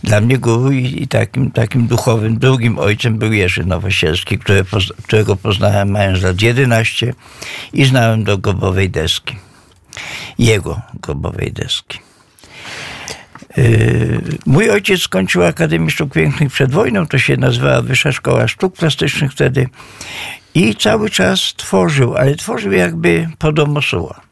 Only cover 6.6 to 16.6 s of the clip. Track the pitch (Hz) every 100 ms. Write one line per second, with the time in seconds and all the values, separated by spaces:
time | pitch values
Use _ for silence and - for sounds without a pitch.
6.6 | 131 117 113 - 120 123 - - - -
7.6 | - - 135 131 117 110 104 101 98 90
8.6 | 98 92 95 78 80 - - - - -
9.6 | _ _ _ - - - - - 117 107
10.6 | 78 78 - - - 71 - - - -
11.6 | - - _ - - _ _ - - -
12.6 | - - - - - - - - - -
13.6 | 117 110 110 120 - - - - - 143
14.6 | 226 208 196 185 - 185 185 180 175 156
15.6 | 165 165 165 - 151 156 156 135 143 -